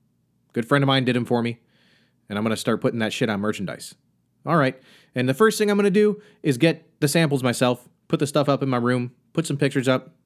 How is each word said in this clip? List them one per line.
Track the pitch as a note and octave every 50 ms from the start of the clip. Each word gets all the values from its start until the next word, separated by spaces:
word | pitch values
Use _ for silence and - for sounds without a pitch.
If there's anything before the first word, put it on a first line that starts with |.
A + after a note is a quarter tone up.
| _ _ _ _ _ _ _ _ _ _ -
Good | A#2 A2+
friend | - D3 C#3+ C#3
of |
mine | C3+ C3+ C3+ B2+
did | B2 A#2+
'em | B2 A#2
for | - B2 A#2+ A#2
me, | A#2 A2+ - _ _ _ _ _ _ _ _ _ _ _ _ _ -
and | G#2 G#2
I'm | A2
gonna | A2+ A2
start | G#2 - B2+ A2+ G2+
putting | - B2+ A2+ A#2
that | A2 G#2 -
shit | - C3 A2+
on | G#2+ G2
merchandise. | G2+ G#2+ G#2+ - G2 E2 B1 - - - - _ _ _ _ _ _ _ _ _ -
All | C3+ E3
right, | E3 C#3 C3 B2+ - _ _ - - _ _ -
and | B2+ B2+ B2+
the | C3+
first | - A3 A3 G#3 -
thing | G#3+ G#3
I'm | G#3
gonna | G3+ G3+ G3+
do | F#3 G#3 G#3 G#3 G3+ G#3 - - _ _ -
is | D#3+ C3+ A#2+
get | D#3 E3 D#3+ - - _ _ -
the | D3+ C#3+
samples | - E3+ E3 C#3+ C#3 C3 B2+
myself, | B2 A#2 - C3 B2 B2 - - - _ _ _ -
put | - D#3
the | D3+
stuff | C#3 - D3+ C#3 C#3+
up | C#3 C3 C#3+
in | C3+
my | B2+ A#2+
room, | A#2+ B2 B2 B2+ A#2+ B2 - _ _ _ -
put | E3+ E3
some | - C#3+
pictures | C3+ D3 C3+ - C#3 A#2+ C3
up, | C3 C3 - - - _ _